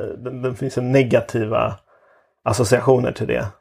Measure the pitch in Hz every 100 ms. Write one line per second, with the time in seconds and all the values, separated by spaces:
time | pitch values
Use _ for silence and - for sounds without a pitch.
0 | 104 82 123 127 127 113 135 131 123 135
1 | 123 120 - 120 107 117 110 - _ _
2 | _ _ _ _ 113 110 113 120 120 127
3 | 123 - - 120 110 -